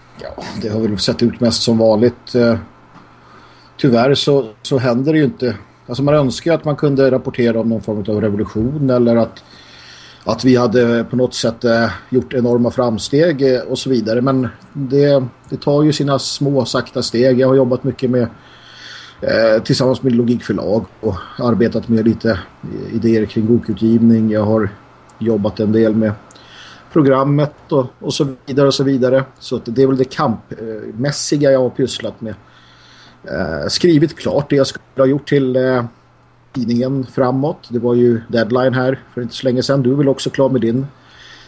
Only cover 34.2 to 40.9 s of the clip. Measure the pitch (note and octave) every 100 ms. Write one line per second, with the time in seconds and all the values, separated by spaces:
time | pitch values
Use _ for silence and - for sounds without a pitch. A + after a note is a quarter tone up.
34.2 | A2+ C#3 C#3+ C#3+ C3 - _ - C3+ C#3
35.2 | - C#3+ C3 B2+ B2+ B2+ A#2+ _ _ _
36.2 | _ _ _ C#3 A2+ A#2+ C3 C#3 B2 -
37.2 | B2+ C3 C#3+ F#3 - A#2+ A#2+ A#2+ B2 A2+
38.2 | A2+ A2+ G#2+ B2 B2+ B2 B2+ C3 - -
39.2 | A#2+ - C3+ B2+ A#2+ C#3 B2 C#3 C#3 C3+
40.2 | C3 - C3+ C3 A2+ A#2+ C#3